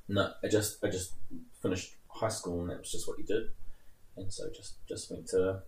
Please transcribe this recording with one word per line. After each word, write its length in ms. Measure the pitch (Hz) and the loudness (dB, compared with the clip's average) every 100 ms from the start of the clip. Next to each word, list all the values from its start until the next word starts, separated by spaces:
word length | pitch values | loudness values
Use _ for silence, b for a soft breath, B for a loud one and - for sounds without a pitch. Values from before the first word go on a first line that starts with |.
| - | 0
no. 240 | 98 - - | 2 2 0
I 40 | - | 2
just, 360 | 104 101 - | 4 4 0
I 60 | 101 | 0
just 240 | 95 - - - 87 - - | 0 -2 0 0 0 -8 -4
finished 320 | - 95 - - - | -2 -2 -4 -14 -12
high 200 | - 110 | -2 -2
school 320 | - 90 87 | 0 -2 -2
and 80 | 87 | -2
that 120 | - | -4
was 120 | - | 0
just 160 | - - | 0 2
what 80 | - | 0
you 60 | |
did. 200 | - 214 - - - - - - - - | 4 4 4 2 0 -4 -8 -18 -16 -4
And 120 | 98 | -4
so 200 | - 98 | -2 -4
just, 200 | - - - - | -6 -10 -8 -8
just 240 | - - | -8 -8
went 160 | - - | -8 2
to, 340 | 92 92 95 | 4 6 2